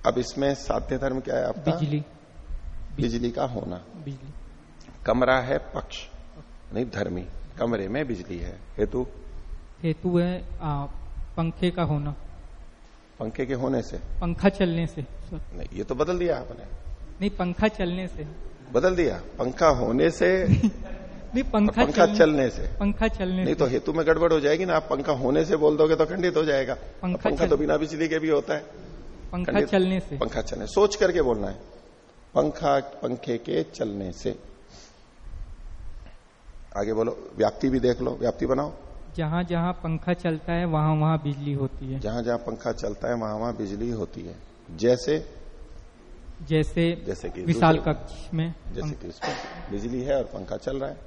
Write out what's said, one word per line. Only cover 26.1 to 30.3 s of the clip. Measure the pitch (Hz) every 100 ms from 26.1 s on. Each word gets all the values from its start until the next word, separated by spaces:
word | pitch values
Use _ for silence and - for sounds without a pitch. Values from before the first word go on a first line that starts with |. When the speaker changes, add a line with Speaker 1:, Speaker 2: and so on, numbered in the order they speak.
| 185 180 170
Speaker 1:
हो |
जाएगा। | 156 139 127
Speaker 2:
पंखा | 123 - - 180 180 -
Speaker 1:
पंखा | 147
Speaker 2:
चल- | 170
Speaker 1:
तो | 143
बिना | 151 151
बिजली | 151 156 160
के | 160
भी | 156
होता | 143 120
है। | 151 - - - - - - -
Speaker 2:
पंखा | 180 180
Speaker 1:
खंडित- | 202 -
Speaker 2:
चलने | 196 185 190
से। | - 139
Speaker 1:
पंखा | 117